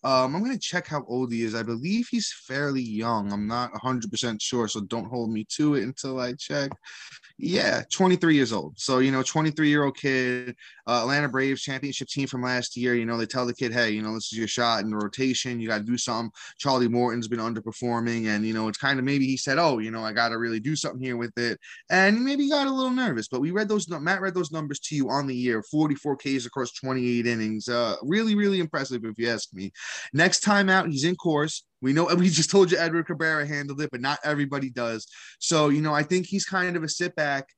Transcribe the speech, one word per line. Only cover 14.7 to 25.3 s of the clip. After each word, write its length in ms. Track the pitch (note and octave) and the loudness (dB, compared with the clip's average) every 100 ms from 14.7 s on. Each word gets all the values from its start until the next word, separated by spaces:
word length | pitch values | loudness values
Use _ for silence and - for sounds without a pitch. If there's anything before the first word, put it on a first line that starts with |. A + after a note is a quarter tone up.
| A2+ | 2
in 80 | G#2+ | -2
the 60 | G#2+ | -2
rotation. 640 | G#2 - C3+ B2 C3 A#2+ | -4 -2 0 0 -2 -6
You 80 | A2+ | -2
gotta 140 | G#2+ | -4
do 140 | G#2+ B2 | -2 -2
something." 340 | - A2+ A#2 - - - | -2 -4 -6 -10 -20 -6
Charlie 300 | D3 C3 B2 | 0 2 4
Morton's 400 | A#2+ B2 A#2 A2 | 2 0 -2 -4
been 100 | A#2 | -4
underperforming, 880 | A2+ A2+ A2+ A2 B2 A#2 A#2 A#2 A2 | -4 -4 -8 -6 -4 -2 -2 -2 -2
and, 200 | G#2 G#2+ | 0 0
you 80 | |
know, 140 | A2 A2 | -2 -2
it's 100 | G2+ | -2
kind 200 | C#3 C3+ | -2 0
of 60 | |
maybe 220 | B2+ C#3+ C3 | 0 0 0
he 100 | C3 | -2
said, 220 | - C#3 | 0 2
"Oh, 200 | E3+ B2 | 2 2
you 120 | A2 | -2
know, 140 | A2+ | -4
I 80 | A2 | -4
gotta 260 | G#2+ A#2 A2+ | 0 0 0
really 220 | A#2 A2+ | -2 -2
do 160 | A#2+ D#3 | -2 -4
something 240 | D#3 B2+ | -4 -6
here 160 | C3 A#2+ | -6 -4
with 200 | A#2 A#2 | -4 -2
it," 200 | A#2+ G#2 - - _ | -2 -2 -10 -20 _
and 340 | F3+ F#3+ A3 | 4 6 4
maybe 200 | C4 C#4 | 2 2
he 60 | C#4 | 2
got 160 | D4 C#4 | 2 2
a 60 | |
little 180 | C4 C4 | 0 0
nervous. 380 | B3+ A#3+ A#2+ G#2+ | 0 0 0 -2
But 120 | B2+ | -2
we 100 | D3 | 0
read 180 | F#3 G#3 | 0 2
those 200 | G#3+ E3 | 0 -2
nu-, 100 | E3 | -4
Matt 220 | D#3 F#3+ | -2 0
read 140 | F#3+ | 0
those 180 | F3+ E3 | -2 -4
numbers 280 | D#3+ D3+ C#3+ | -4 -6 -6
to 140 | - | -4
you 140 | D3+ B2+ | -2 0
on 180 | C3+ | 0
the 80 | C#3 | 0